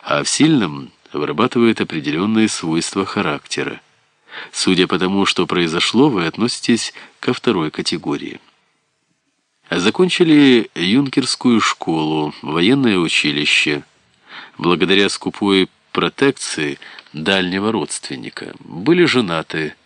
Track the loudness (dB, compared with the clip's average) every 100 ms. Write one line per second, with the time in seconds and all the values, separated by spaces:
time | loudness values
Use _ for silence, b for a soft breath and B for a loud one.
0 | -2 -4 -2 2 4 4 0 -4 -12 _
1 | _ -8 -6 -2 0 2 2 2 -4 -4
2 | -4 -2 0 2 2 0 -4 -2 -2 -4
3 | -4 -2 -4 -4 -8 -6 -6 -8 _ _
4 | _ _ B B B -6 0 2 2 2
5 | 0 0 0 0 -2 0 0 -2 -2 4
6 | 4 2 -4 -2 -4 -4 -2 -2 -2 B
7 | B B -6 -4 -2 -2 -2 -6 -6 -6
8 | -4 -6 -8 -16 _ _ _ _ _ _
9 | _ _ _ _ _ _ _ -2 0 2
10 | 0 2 4 6 8 6 2 -4 0 2
11 | 2 -2 -2 0 2 2 2 -2 -4 -2
12 | -2 -2 -4 -6 -6 0 2 4 2 2
13 | 2 0 0 -2 0 0 0 -4 -6 _
14 | _ _ B B B -4 0 2 2 2
15 | 2 0 -8 -4 2 2 2 _ _ -2
16 | -2 2 0 0 -6 -6 -6 -6 B B
17 | B -8 -2 0 0 -2 -2 -2 -4 -8
18 | -10 -12 -12 -14 -14 -16 -16 -6 2 4
19 | 4 2 0 -2 -4 -6 -6 -8